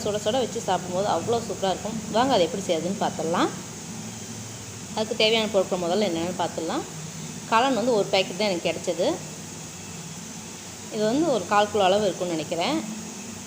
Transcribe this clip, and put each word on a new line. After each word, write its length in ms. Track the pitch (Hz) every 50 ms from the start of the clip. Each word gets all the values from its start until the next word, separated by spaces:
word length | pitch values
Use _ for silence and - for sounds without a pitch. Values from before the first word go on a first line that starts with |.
சுட 160 | 226 214 202 208 -
சுட 140 | 214 240 269 254
வச்சு 160 | 254 - 226 -
சாப்பிடும்போது 420 | 208 185 175 180 175 175 185 202 - 170
அவ்வளோ 240 | 170 165 214 240 233 -
சூப்பரா 260 | 185 180 - 190 190 170
இருக்கும். 220 | 143 - 208 226 220 - - 170
வாங்க 160 | 220 254 277 254
அது 100 | 196 170
எப்படி 160 | 156 - 196 185
செய்யுதுன்னு 360 | 190 170 160 160 180 202 - 180
பார்த்துடலாம். 480 | 147 - - 156 160 175 208 302 - - - - - - - - - - - - - - - - - - - - - - - - - - - - - -
அதுக்கு 200 | 214 220 214 233 226
தேவையான 300 | 220 214 226 226 220 202 208
பொருட்கள் 280 | 190 185 185 196 180 175
முதல்ல 260 | 165 180 214 214 185
என்னென்னு 260 | 165 165 165 180 185 190
பார்த்துடலாம். 420 | 170 151 - 170 160 170 226 330 - - - - - - - - - - - - - -
காளான் 280 | 233 226 226 277 262 202
வந்து 160 | 226 262 233 202
ஒரு 80 | 185 - 202
பேக்கெட் 260 | 190 190 - 185 180
தான் 80 | 214 202
எனக்கு 180 | 180 170 - 170
கிடைச்சது. 380 | 160 - - 185 165 165 196 285 359 - - - - - - - - - - - - - - - - - - - - - - - - - - - - - - - - - - - -
இது 60 | 214 214 214
வந்து 140 | 240 294 339 320 254
ஒரு 60 | 202 175 - 208
கால் 180 | 208 208 208
கிலோ 160 | 220 208 190
அளவு 200 | 180 196 208 214 185
இருக்கும்னு 280 | 170 175 180 175 165
நினைக்கிறேன். 400 | 160 151 - 175 165 180 240 302 320 - - - - - - - - - - - - -